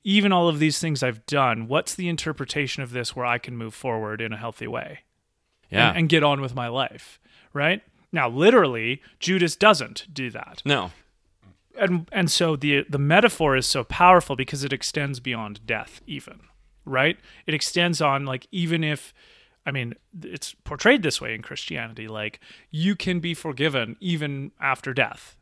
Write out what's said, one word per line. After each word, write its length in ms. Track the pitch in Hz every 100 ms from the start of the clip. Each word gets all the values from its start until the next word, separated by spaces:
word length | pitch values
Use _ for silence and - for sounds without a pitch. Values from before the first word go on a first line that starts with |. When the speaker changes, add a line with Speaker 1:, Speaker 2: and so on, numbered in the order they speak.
Speaker 1:
even 280 | 208 202 202
all 160 | 185 170
of 100 | 151
these 200 | 156 143
things 240 | 165 143
I've 220 | 127 113 -
done, 420 | 147 131 113 113
what's 260 | 143 -
the 160 | - 180
interpretation 720 | 165 - 147 131 - 135 -
of 80 | 131
this 240 | 123 117 -
where 100 | 123
I 120 | 120
can 200 | - 120
move 160 | 113
forward 480 | - 131 113 107 107
in 120 | 113
a 40 | 107
healthy 280 | 117 - 117
way? 320 | 117 - - _ _ _ _ _ _ _
Speaker 2:
Yeah. 200 | 98 117
Speaker 1:
And, 80 | 175
and 100 | 160
get 140 | 160
on 180 | 147 139
with 140 | 135 123
my 120 | 120
life, 520 | 123 127 - - - _ _ _
right? 280 | 143 147 196 - _ _
Now, 180 | 170 127
literally, 720 | 123 180 247 156 117 113 135 - _
Judas 360 | - 190 170 -
doesn't 520 | 208 180 113 - -
do 160 | 139 127
that. 300 | 110 - - 139
Speaker 2:
No. 260 | 139 90 - _ _ _ _ 95 _ _ -
Speaker 1:
And, 280 | 233 175 165
and 200 | 208 170
so 240 | - 170 151
the, 300 | 147 143 -
the 80 | 143
metaphor 560 | 143 175 226 - 156 131
is 100 | 127
so 160 | 139
powerful 520 | 117 - 180 185 - 135
because 280 | 135 147
it 100 | 139
extends 460 | 135 - - 143 131
beyond 460 | 127 117 107 104 113
death 340 | 110 - - -
even, 320 | 139 - - - _ _ _ -
right? 320 | 131 143 - - - -
It 80 |
extends 480 | 151 - - 175 160
on, 240 | 151 139 139
like, 220 | 131 -
even 320 | 190 170 165
if, 300 | 156 147 - _ _ _ _ _ -
I 60 |
mean, 240 | 139 120 - _ 190
it's 320 | 170 175 - - -
portrayed 360 | 143 214 277
this 160 | 160 -
way 120 | 127
in 80 | 110
Christianity, 640 | 123 - - 139 113 110 110
like, 320 | 110 107 - - - _
you 260 | 151 175 202
can 240 | - 180
be 140 | 165
forgiven 640 | 165 160 127 156 139 113 117
even 520 | 185 165 147 139 135 -
after 340 | 139 131 -
death, 420 | 131 117 - - -